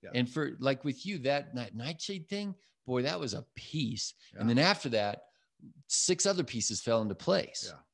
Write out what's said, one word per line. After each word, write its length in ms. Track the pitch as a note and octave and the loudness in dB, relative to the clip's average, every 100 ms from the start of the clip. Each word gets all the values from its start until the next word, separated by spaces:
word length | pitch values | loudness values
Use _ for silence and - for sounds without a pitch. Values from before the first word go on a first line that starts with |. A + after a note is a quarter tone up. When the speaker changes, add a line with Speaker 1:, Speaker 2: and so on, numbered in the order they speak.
Speaker 1:
Yeah. 80 | F#2+ B2 | -4 0
Speaker 2:
And 120 | A#2+ | 0
for, 240 | D#3 C#3+ A2+ | 0 -4 0
like, 240 | C3 C3+ | 0 2
with 220 | D3 B2+ F#3+ | 0 -4 -4
you, 140 | F#3+ | -2
that, 340 | C3 C#3+ D3 B2+ | 0 0 -2 -6
that 200 | A2 A2 | -6 -6
nightshade 520 | B2+ D#3+ - G3 D#3 | -6 -6 -6 -8 -6
thing, 260 | G3+ G3+ F#3 _ _ - | -6 -6 -8 _ _ -2
boy, 160 | B2+ | 0
that 160 | C3 F3 | 0 0
was 140 | C3+ F#2+ | -4 -6
a 100 | - - | -8 -14
piece. 580 | - D#3 A#2 G#2+ - - - | -8 -2 -2 -2 -6 -10 -14
And 160 | - A2+ | -2 4
Speaker 1:
Yeah. 60 | A#2+ | 6
Speaker 2:
then 80 | E3+ | 6
after 240 | G3+ C#3+ | 4 2
that, 340 | A2 G2+ - - _ _ _ - - - | 0 0 -2 -10 _ _ _ -20 -20 -4
six 380 | - - F#3 G3 | 0 2 4 4
other 180 | F3+ | 2
pieces 380 | D3 A#2 - G#2 | 0 -2 -2 -2
fell 200 | - A2+ | 2 4
into 120 | G#2+ F#2 | 2 0
place. 540 | - F#3+ - - - | 2 2 2 -6 -10
Speaker 1:
Yeah. 80 | D2+ - | -12 -18